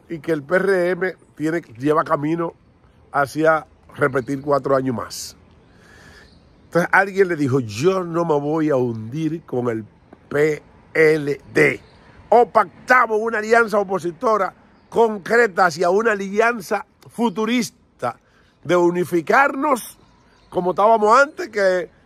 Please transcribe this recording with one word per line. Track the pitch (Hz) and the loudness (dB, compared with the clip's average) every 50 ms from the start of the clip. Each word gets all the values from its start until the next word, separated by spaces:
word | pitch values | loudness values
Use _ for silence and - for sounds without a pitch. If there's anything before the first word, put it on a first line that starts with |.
| _ _ | _ _
y | 170 151 | -12 -10
que | - 160 160 | -4 -4 -4
el | 151 139 | -4 -2
P | 139 180 | -2 -2
R | 190 196 196 196 180 175 180 | 0 2 2 0 2 0 0
M | 185 175 185 185 170 - _ _ _ | -2 -2 -4 -6 -6 -10 _ _ _
tiene, | - 151 160 170 170 - - 113 110 | -6 -6 -4 -4 -4 -8 -10 -12 -4
lleva | 131 151 151 160 156 | -2 0 0 0 0
camino | - 160 147 143 156 165 170 170 170 - _ _ _ _ _ _ _ _ _ _ _ - | 0 -2 -2 0 -2 -2 -2 -4 -6 -8 _ _ _ _ _ _ _ _ _ _ _ -2
hacia | 143 143 131 - 151 156 160 160 151 156 - _ _ _ - - | -2 -2 -2 -2 0 2 2 2 2 -2 -8 _ _ _ -20 -4
repetir | - 147 139 127 139 117 127 143 135 139 | -2 -2 0 0 -2 -4 -4 -8 -8 -2
cuatro | 147 143 135 131 143 139 | -2 -2 0 0 0 0
años | 135 131 131 120 | 0 0 -2 -4
más. | 101 90 - - - - - - - _ _ _ _ _ _ _ _ _ - - - - - - - - - - - _ _ _ _ _ | -6 -8 -10 -12 -14 -14 -16 -18 -20 _ _ _ _ _ _ _ _ _ -20 -20 -20 -20 -20 -20 -20 -20 -20 -20 -20 _ _ _ _ _
Entonces | _ - 165 175 - - | _ -2 -2 0 2 2
alguien | 185 196 202 185 190 196 180 | 2 2 2 0 0 0 0
le | 175 | 0
dijo, | 147 147 127 127 143 | -2 -2 0 0 -2
"Yo | 123 107 101 107 143 185 190 190 180 | -2 -4 -6 -2 0 0 0 0 -4
no | 170 165 170 170 | -4 -4 -2 0
me | 165 151 143 | 0 0 0
voy | 143 147 156 160 151 151 | 0 -2 -2 -2 0 0
a | 143 | 0
hundir | 127 127 120 113 113 110 113 127 156 160 151 160 160 - | 0 0 -2 -4 -6 -10 -10 -8 -6 -4 -4 -6 -6 -10
con | - 135 123 120 120 | -6 -6 -4 -4 -4
el | 113 113 104 107 _ _ _ _ - _ _ _ | -4 -6 -8 -12 _ _ _ _ -20 _ _ _
P | 135 143 151 156 147 143 - _ _ - _ _ - | 0 0 0 0 0 -4 -8 _ _ -20 _ _ 0
L | 160 160 156 156 156 143 143 135 - - 104 113 | 2 4 4 4 2 0 -4 -6 -6 -10 -4 0
D." | 151 151 135 - - - - - _ _ - - - - - | 2 2 2 2 -2 -10 -20 -20 _ _ -20 -20 -20 -2 2
O | 208 240 240 - | 4 4 4 4
pactamos | - 220 202 156 - - 110 - 247 254 240 226 220 208 | 2 2 0 0 -4 -14 0 2 2 2 4 2 0 -2
una | 226 226 226 214 | -2 -2 -4 -4
alianza | 214 220 226 233 233 208 208 202 | 0 2 2 2 4 2 0 -2
opositora | 202 185 196 180 147 175 156 - 262 226 220 196 190 - - _ _ _ _ _ _ _ | -2 -2 -4 -4 -4 -6 -8 -4 0 0 0 0 0 -4 -6 _ _ _ _ _ _ _
concreta | - 220 233 220 214 202 156 - 220 240 240 214 170 196 190 | 2 2 2 2 2 -4 -4 0 2 2 2 2 2 2 2
hacia | 175 139 160 180 175 | 2 2 0 0 2
una | 185 208 226 226 208 | 2 2 2 2 0
alianza | 196 196 190 196 208 220 233 240 220 170 - 214 - - - _ _ _ - | -2 -4 -4 0 0 2 0 0 -2 -6 -6 -6 -6 -6 -10 _ _ _ -16
futurista | - - 233 226 170 220 214 220 247 247 214 - - _ _ _ _ _ - 120 - - _ _ _ _ _ _ _ _ _ | -6 -4 -2 -2 -2 -2 -4 -2 -2 -2 -2 -4 -8 _ _ _ _ _ -8 -8 -8 -10 _ _ _ _ _ _ _ _ _
de | - 180 | 0 2
unificarnos | 180 175 170 175 180 175 - 175 170 147 196 208 254 277 277 277 269 285 302 269 220 - - - _ _ _ _ _ _ _ _ _ _ _ | 4 4 2 2 0 -2 -2 -2 -4 0 0 2 2 2 0 -2 -2 -2 -2 -2 -2 -4 -10 -20 _ _ _ _ _ _ _ _ _ _ _
como | - 180 180 180 | -6 -4 -2 -2
estábamos | 165 147 202 220 226 220 214 208 226 262 | 0 2 4 4 4 4 4 4 6 6
antes, | 277 302 320 - 359 226 | 4 2 0 -8 -12 -8
que, | 214 208 196 185 185 180 160 - _ _ _ | -4 0 0 0 0 0 -4 -6 _ _ _